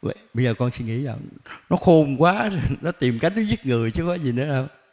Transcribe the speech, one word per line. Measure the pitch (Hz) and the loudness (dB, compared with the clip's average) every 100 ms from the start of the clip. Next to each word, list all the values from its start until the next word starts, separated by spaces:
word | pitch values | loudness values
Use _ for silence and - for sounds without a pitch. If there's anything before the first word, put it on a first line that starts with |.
Vậy, | 104 - _ | -8 -10 _
bây | 113 123 | -2 0
giờ | |
con | 113 123 | 0 -2
suy | - 120 | -4 -6
nghĩ | 113 | -6
rằng | 139 110 - - - - _ | -6 -8 -12 -18 -20 -20 _
nó | 180 | 0
khôn | - 165 147 131 | 6 6 6 2
quá, | 165 202 220 190 147 | 2 2 -2 -2 -2
<laughs> | 139 | -2
nó | 156 | -4
tìm | 175 123 117 | -2 0 2
cách | 127 208 | 0 0
nó | |
giết | 214 226 135 | -2 -2 0
người | 117 113 | 0 0
chứ | 113 170 | -2 -2
có | 175 | -2
gì | 143 | -2
nữa | 120 143 | -2 -2
đâu. | 139 131 _ _ | -2 -4 _ _